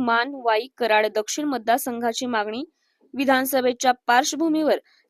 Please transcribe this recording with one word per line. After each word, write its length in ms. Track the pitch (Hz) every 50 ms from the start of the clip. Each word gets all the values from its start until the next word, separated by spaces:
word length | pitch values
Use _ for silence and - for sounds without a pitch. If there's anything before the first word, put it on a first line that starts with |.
| 247
मान, 260 | 233 233 233 240 277 285
वाई, 320 | 262 233 226 220 220 247 262 _ -
कराड 280 | 240 220 214 214 214
दक्षिण 380 | 214 214 214 214 - - 302 302
मतदारसंघाची 840 | 294 262 233 208 226 233 247 - 262 233 233 240 233 226 - 262
मागणी. 380 | 247 233 214 208 214 214 247 320 - _ _ _ _ _ _ _ _ -
विधानसभेच्या 760 | 247 277 269 262 254 269 262 277 262 247 247 240 - - 254 254 - _
पार्श्वभूमीवर 720 | - 240 254 302 - 302 277 330 320 311 311 311 269 202 - - _ _ _ _